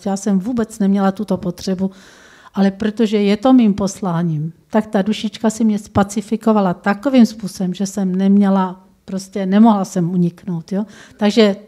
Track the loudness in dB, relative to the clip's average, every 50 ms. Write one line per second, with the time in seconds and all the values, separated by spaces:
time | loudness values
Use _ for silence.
0 | -4 -4 -4 -4 -2 0 0 0 0 -2 -2 -4 -4 -6 -4 -2 0 0 2 2
1 | 2 0 0 -2 -4 -4 -4 -4 -4 -6 -8 -6 -6 -6 -4 -2 -4 -6 -6 -10
2 | -18 -20 -20 -20 -20 -20 -20 -20 -20 -10 -2 0 0 0 0 -2 -4 -4 -2 0
3 | 0 0 2 0 2 2 0 2 4 4 6 6 6 4 2 0 -2 -4 -4 -6
4 | -6 -4 -2 -2 -2 -2 -2 -4 -6 -8 -10 _ _ _ -2 -2 -2 0 -2 -2
5 | 0 -2 -2 -4 -6 -8 -8 -4 -4 -4 -2 0 0 0 0 -2 -4 -4 -2 -2
6 | -2 -2 -4 -8 -6 -6 -6 -2 0 0 2 2 2 0 -2 -2 -2 -4 -4 -2
7 | -2 2 4 6 6 4 2 -4 -10 -10 -8 -6 -6 -6 -4 -4 -6 -6 -4 -4
8 | -2 -2 0 0 2 4 4 4 4 4 2 2 0 -2 -6 -12 _ _ _ _
9 | _ -10 -10 -10 -10 -10 -8 -6 -4 0 4 6 6 6 4 2 -2 -4 -2 -2
10 | -2 0 0 0 0 -2 -2 -6 -10 -8 -8 -8 -8 -6 -6 -6 -6 -6 -12 -20
11 | -20 -20 -8 -2 -2 0 4 4 4 2 2 -2 -8